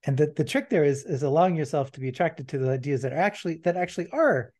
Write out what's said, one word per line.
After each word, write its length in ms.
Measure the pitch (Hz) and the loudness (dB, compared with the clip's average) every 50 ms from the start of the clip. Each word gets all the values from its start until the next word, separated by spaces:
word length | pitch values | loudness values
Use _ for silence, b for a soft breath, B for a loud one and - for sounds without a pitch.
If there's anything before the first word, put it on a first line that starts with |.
| - | -2
And 120 | - 139 | -2 2
the, 100 | 131 151 147 - | 2 2 2 2
the 80 | - 151 | -2 -4
trick 240 | - - 269 277 - | 0 0 -2 0 2
there 160 | 254 175 151 | 2 4 4
is, 200 | 143 139 135 - | 4 2 0 -2
is 180 | - 165 127 | -6 -4 -2
allowing 340 | 147 139 135 156 180 185 175 | 0 2 4 4 4 4 2
yourself 340 | 160 151 135 - 147 135 131 | 0 -2 -2 -2 -2 -2 -2
to 80 | - - | -6 -8
be 80 | 131 131 | -6 -6
attracted 400 | 127 - 175 160 160 - 139 - | -2 0 -2 -2 -2 -6 -12 -6
to 100 | - 135 | -4 -2
the 120 | 131 131 | 0 0
ideas 320 | 131 131 127 143 143 123 | 0 0 0 -2 -2 -2
that 100 | 127 131 | -2 -4
are 60 | 131 151 | -2 0
actually, 420 | 185 208 202 - - 175 165 160 - | 0 0 -2 -4 -6 -6 -6 -2 -2
that 120 | 175 175 | -2 0
actually 320 | 180 180 175 - - 170 - | 0 -2 -4 -4 -8 -8 -6
are 400 | - 294 320 285 190 131 117 - _ | 0 2 2 4 4 2 -2 -4 _